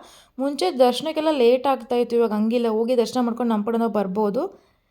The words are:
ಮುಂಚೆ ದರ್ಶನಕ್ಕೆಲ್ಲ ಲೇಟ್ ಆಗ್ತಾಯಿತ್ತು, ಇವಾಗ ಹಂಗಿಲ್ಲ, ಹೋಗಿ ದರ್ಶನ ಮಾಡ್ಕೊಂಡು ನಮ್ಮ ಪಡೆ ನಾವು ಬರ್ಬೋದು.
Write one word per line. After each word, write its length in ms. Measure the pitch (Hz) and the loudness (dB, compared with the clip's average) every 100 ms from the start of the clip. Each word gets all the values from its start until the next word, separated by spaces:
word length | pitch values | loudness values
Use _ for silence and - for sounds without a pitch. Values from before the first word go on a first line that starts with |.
| - - _ - | -6 -20 _ -6
ಮುಂಚೆ 400 | 269 285 359 269 | -4 -2 -2 2
ದರ್ಶನಕ್ಕೆಲ್ಲ 520 | 254 247 302 311 311 | 2 2 -4 -2 0
ಲೇಟ್ 360 | 302 233 254 277 | 2 4 4 2
ಆಗ್ತಾಯಿತ್ತು, 480 | 262 - 240 240 233 | -2 -2 -2 0 0
ಇವಾಗ 160 | 226 | 0
ಹಂಗಿಲ್ಲ, 360 | 214 220 240 233 | 0 0 0 0
ಹೋಗಿ 300 | 220 233 254 | 0 0 0
ದರ್ಶನ 220 | 220 247 | 0 0
ಮಾಡ್ಕೊಂಡು 300 | 240 233 240 | -2 0 0
ನಮ್ಮ 120 | 220 208 | 0 0
ಪಡೆ 120 | 226 | 0
ನಾವು 140 | 233 | 0
ಬರ್ಬೋದು. 520 | 208 190 190 214 208 381 - _ _ _ | 0 -2 0 -2 -2 -4 -8 _ _ _